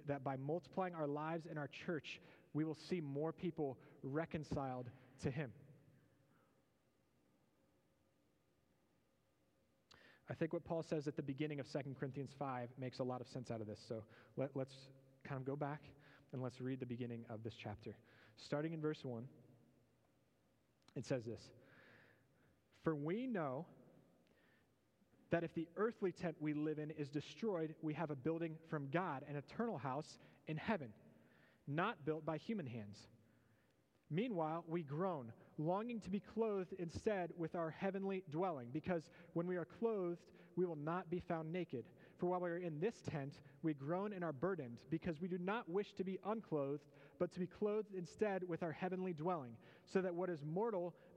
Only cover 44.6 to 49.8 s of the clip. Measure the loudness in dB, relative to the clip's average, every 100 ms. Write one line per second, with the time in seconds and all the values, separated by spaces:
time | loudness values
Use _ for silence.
44.6 | -2 -8 -2 0 0 0 0 2 2 0
45.6 | 2 0 0 -2 -2 -2 0 -2 2 2
46.6 | 2 0 -4 -20 -12 0 0 2 -2 2
47.6 | 2 2 0 -4 -6 2 4 4 0 0
48.6 | 0 0 0 2 0 0 2 2 -2 -10
49.6 | -16 -20